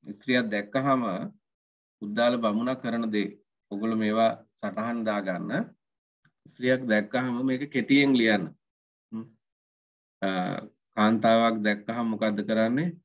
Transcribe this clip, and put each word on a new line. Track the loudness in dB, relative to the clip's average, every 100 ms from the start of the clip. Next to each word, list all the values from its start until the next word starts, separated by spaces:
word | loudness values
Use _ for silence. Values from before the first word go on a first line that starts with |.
| -16
ස්ත්‍රියක් | -12 -2 0 0
දැක්කහම | -4 -2 -2 0 0 0 -4 -8 -12 _ _ _ _ _ _
උද්දාල | -6 0 2 2
බමුණා | 0 0 -2 -4
කරන | -4 -4 -2
දේ. | -2 -2 -6 _ _ _
ඔගොල්ලෝ | -6 -2 0
මේවා | 0 4 2 2 -14 _
සටහන් | -8 -6 -4 -4
දාගන්න. | -2 -2 -4 -6 -4 -4 -6 _ _ _ _ _ _ _ _
ස්ත්‍රියක් | -4 0 0
දැක්කහම | 2 0 0 -2 -2 -2
මේක | -2 -2 -2
කෙටියෙන් | -4 2 4 4
ලියන්න. | 4 4 2 -2 -10 _ _ _ _ _
හ්ම්. | -14 -14 _ _ _ _ _ _ _ _ _
අ, | -4 -2 -4 -6 -10 _ _
කාන්තාවක් | 2 2 4 4 6 4 2
දැක්කහම | 0 -2 -4 -4 -4
මොකද්ද | 0 -2 -2
කරන්නේ? | 0 0 2 0 -2 -6